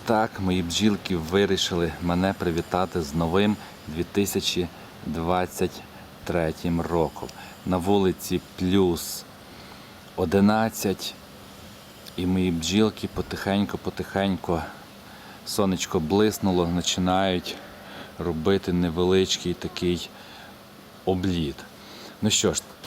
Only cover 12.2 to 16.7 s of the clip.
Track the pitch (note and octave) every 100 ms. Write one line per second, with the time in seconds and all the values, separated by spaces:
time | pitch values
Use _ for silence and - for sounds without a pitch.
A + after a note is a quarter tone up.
12.2 | F#2 F#2 F#2 E2 E2 G2 G#2+ - G2 -
13.2 | F2 - - G2 G2+ F#2+ - - F2+ -
14.2 | G2 F2+ - E2+ D2+ - - - - -
15.2 | - - - - G2 F2 - F#2+ D#2 G2
16.2 | G#2+ - G2+ F2+ E2+